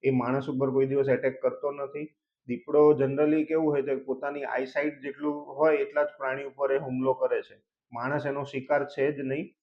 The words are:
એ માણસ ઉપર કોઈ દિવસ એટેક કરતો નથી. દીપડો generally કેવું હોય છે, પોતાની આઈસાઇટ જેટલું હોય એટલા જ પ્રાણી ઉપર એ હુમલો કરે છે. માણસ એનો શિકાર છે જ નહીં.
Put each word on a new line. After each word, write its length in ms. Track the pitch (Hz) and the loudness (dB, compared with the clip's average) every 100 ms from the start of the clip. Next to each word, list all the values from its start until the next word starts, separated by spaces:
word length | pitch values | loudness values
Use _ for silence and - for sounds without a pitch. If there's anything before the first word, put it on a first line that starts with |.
એ 60 | 135 | 2
માણસ 400 | 131 120 135 135 | 0 0 -2 -2
ઉપર 220 | 131 135 | -2 0
કોઈ 140 | 131 135 | 0 0
દિવસ 220 | 139 135 | 0 2
એટેક 320 | 123 135 127 | 2 0 0
કરતો 300 | 127 123 143 | -4 -2 -6
નથી. 440 | 143 139 147 151 _ _ _ 127 | -6 -8 -8 -12 _ _ _ -10
દીપડો 460 | 123 - 147 151 | -8 0 6 6
generally 500 | 143 135 139 151 156 | 6 2 2 2 2
કેવું 280 | 151 160 156 | 2 0 2
હોય 100 | 143 | 0
છે, 140 | 131 131 | -2 -4
પોતાની 480 | 131 131 143 143 | -4 -6 -4 -6
આઈસાઇટ 560 | 135 117 131 143 147 143 | -4 -4 -2 -2 -2 -4
જેટલું 560 | 139 139 147 147 143 135 | -12 -6 -4 -4 -8 2
હોય 220 | 156 151 | 4 4
એટલા 260 | 139 147 | 2 0
જ 40 | 147 - | -2 -2
પ્રાણી 260 | 135 135 | -6 -4
ઉપર 280 | 139 131 139 | -8 -4 0
એ 60 | 135 | 0
હુમલો 360 | 139 127 131 | 0 -2 0
કરે 280 | 127 127 120 | 2 4 2
છે. 200 | - 104 _ _ _ | -2 -16 _ _ _
માણસ 320 | 120 123 147 139 | -6 -2 -2 -2
એનો 180 | 139 | -6
શિકાર 420 | 139 139 127 147 135 | -6 -8 0 0 0
છે 260 | - 139 | 0 0
જ 80 | 147 | 0
નહીં. 360 | 135 139 196 _ | -4 -4 -6 _